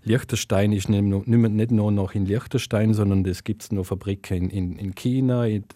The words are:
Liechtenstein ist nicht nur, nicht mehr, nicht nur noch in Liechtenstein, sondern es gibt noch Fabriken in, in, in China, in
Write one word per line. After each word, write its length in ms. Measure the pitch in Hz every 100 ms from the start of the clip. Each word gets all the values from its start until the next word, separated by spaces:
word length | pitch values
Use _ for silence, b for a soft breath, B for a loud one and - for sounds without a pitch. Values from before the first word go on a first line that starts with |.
Liechtenstein 720 | - 113 - 113 - 98 104
ist 160 | 104 95
nicht 140 | 101
nur, 180 | 101 98
nicht 80 | 107
mehr, 200 | 117 113
nicht 220 | 107 113
nur 220 | 110 104
noch 240 | 101 95 104
in 100 | 95
Liechtenstein, 640 | 104 - 127 - 107 110
sondern 320 | 107 101 95
es 200 | 92 90
gibt 260 | - 107 -
noch 140 | 101
Fabriken 500 | 92 95 101 98 -
in, 160 | 90 90
in, 260 | 98 90 -
in 160 | 98 -
China, 500 | 123 131 131 123 117
in 180 | 107 -